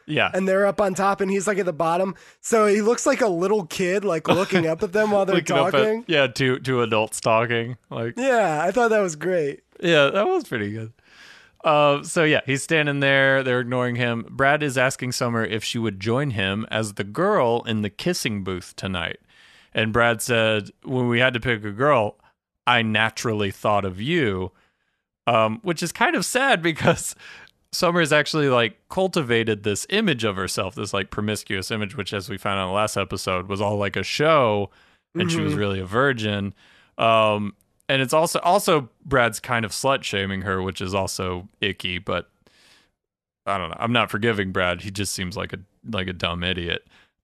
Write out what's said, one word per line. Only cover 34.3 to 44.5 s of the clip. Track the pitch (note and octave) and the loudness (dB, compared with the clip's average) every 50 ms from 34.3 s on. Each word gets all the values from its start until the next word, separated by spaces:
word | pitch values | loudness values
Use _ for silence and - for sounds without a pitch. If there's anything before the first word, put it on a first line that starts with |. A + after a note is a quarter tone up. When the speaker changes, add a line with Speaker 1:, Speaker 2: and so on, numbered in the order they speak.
| D#3+ D3 B2+ A2 G#2 G#2 G2+ - _ _ _ _ _ _ _ _ - | 4 4 4 4 2 0 -2 -4 _ _ _ _ _ _ _ _ -4
Speaker 1:
and | E3 F3+ E3+ | -2 -2 0
she | E3 A2 | 0 -2
was | G2+ G2 G2 | -2 -2 0
Speaker 2:
Mm-hmm. | G2+ | 0
Speaker 1:
really | G#2 G2+ G2 F#2+ | 0 -2 -2 -4
a | F#2 | -6
virgin. | F2+ G2+ A#2+ C3+ C#3+ C3 A2+ G#2+ G#2+ G#2 G2+ G2+ G2 - _ _ _ _ _ _ _ _ - | -2 0 2 2 2 0 0 -2 -2 -2 -2 -4 -6 -8 _ _ _ _ _ _ _ _ 0
Um, | A2+ A2+ A2+ A2 A2 A2 G#2 G#2 G#2 G2+ - _ _ _ _ _ _ - | 2 4 4 4 4 4 2 0 -2 -6 -10 _ _ _ _ _ _ -2
and | C#3 C3+ | 0 0
it's | C3 B2 D#3 | 0 2 2
also, | D#3 E3 E3+ - - | 2 2 2 -2 -2
also | - F3 F#3 G3+ - G3 E3+ D3 B2+ - _ _ - | 2 2 2 2 4 2 2 2 0 -4 _ _ -8
Brad's | D3 C3+ B2+ A#2 A2+ G#2+ - | 0 2 2 2 2 0 -4
kind | - - B2 A#2 A2+ | -6 -2 -2 -2 -2
of | G2 | -2
slut | - - - C3+ C3+ B2+ - | -6 -2 0 0 0 0 -2
shaming | - - G2 G2 G2 G2 F#2+ F#2 | -4 -2 -2 -2 -2 -2 -4 -2
her, | G2+ F#2+ F#2+ | -2 -2 -2
which | F#2 F#2+ F#2 - | -2 -4 -4 -6
is | G2+ F#2 G2 | -6 -2 -2
also | G2 F#2+ F#2 - - G2+ F2+ F2+ F2+ G#2 - _ - | -2 -2 -2 -4 -4 -4 -4 -4 -6 -8 -12 _ -4
icky, | - G2 F#2 - - F2+ F2+ E2+ | -4 -4 -4 -4 -6 -8 -8 -6
but | - - F#2+ F2 - _ _ _ _ _ _ _ _ _ _ _ _ _ _ _ _ _ _ _ _ _ _ _ - | -6 -4 -4 -4 -6 _ _ _ _ _ _ _ _ _ _ _ _ _ _ _ _ _ _ _ _ _ _ _ -6
I | G2 G2 F#2+ | -4 -4 -4
don't | F2 D#2+ | -4 -6
know. | E2+ - | -6 -6
I'm | - A#2 A#2+ | -2 0 2
not | A#2 G#2+ G2 | 2 2 2
forgiving | - G#2+ A2 A#2 A2 G2+ G2 F#2+ | 0 0 0 0 0 0 -2 -2